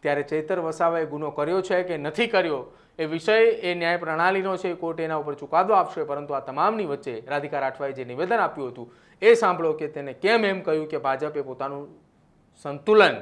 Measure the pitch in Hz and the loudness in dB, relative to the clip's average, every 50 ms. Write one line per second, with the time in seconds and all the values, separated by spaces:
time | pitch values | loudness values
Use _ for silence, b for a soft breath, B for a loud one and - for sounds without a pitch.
0 | _ 156 143 143 143 143 156 156 156 156 190 180 170 160 160 160 175 170 165 165 | _ 0 0 0 -2 -2 -4 -4 -2 -2 -4 -4 -2 -4 -2 0 0 2 2 0
1 | 160 151 139 147 151 147 143 - 147 151 180 190 185 185 190 180 180 180 175 151 | -2 -4 -4 -6 -8 -6 -4 -4 -2 0 0 -2 0 0 0 0 0 -2 -4 -4
2 | 143 147 156 - 240 226 233 196 180 165 151 131 123 - B B B B B - | -4 -6 -2 -2 -2 2 2 0 2 2 -2 -4 -6 -10 B B B B B -6
3 | 160 156 156 165 160 - 214 220 226 233 226 220 220 180 175 175 170 165 175 175 | -6 -4 -4 -4 0 2 4 6 6 6 4 2 -2 -4 -2 0 0 0 0 0
4 | 175 160 160 156 170 185 190 196 185 196 190 175 180 180 175 170 - 165 165 160 | -2 -4 -2 2 2 2 2 2 0 -2 -4 -2 -2 -4 -4 -4 -4 -6 -4 -4
5 | 160 160 160 156 147 151 147 143 143 139 - 160 190 190 220 196 175 - - - | -4 -4 -2 -4 -4 -4 -8 -8 -8 0 2 2 4 6 4 2 2 2 -2 -6
6 | 156 - 143 143 147 143 147 135 135 - 131 139 160 196 220 220 208 160 143 139 | -6 -4 -4 -6 -6 -4 -6 -6 -6 -6 -4 0 0 0 0 0 -4 -4 -4 -6
7 | 143 143 123 110 113 127 139 147 147 147 143 143 135 135 131 - 147 139 135 123 | -6 -8 -8 -8 -8 -6 -6 -4 -4 -4 -4 -2 -4 -4 -4 -4 -6 -6 -6 -8
8 | 127 120 123 127 165 185 233 226 196 160 - - 139 123 120 - 120 117 B B | -10 -10 -6 -6 -2 0 0 0 0 0 -2 -4 -8 -8 -8 -12 -16 -18 B B
9 | B B B B - 214 240 233 226 196 180 160 165 160 156 156 160 147 151 147 | B B B B 6 8 8 8 6 2 2 2 0 0 0 -2 -4 -8 -8 -8
10 | 143 139 131 - - 190 226 233 220 202 196 185 165 - 156 156 156 156 - 147 | -10 -10 -12 -2 2 2 4 4 4 2 0 -2 -2 0 0 0 -2 -2 -6 -4
11 | 127 135 135 135 151 151 151 151 139 131 131 123 135 139 143 143 143 147 - - | -2 -2 -2 0 -2 -4 -4 -6 -6 -8 -8 -8 -8 -8 -8 -10 -12 -16 -18 -20
12 | _ _ _ _ _ _ _ _ _ _ _ _ - 143 143 143 - - 214 214 | _ _ _ _ _ _ _ _ _ _ _ _ -10 -10 -10 -8 2 6 8 8
13 | 202 170 123 - | 8 8 6 0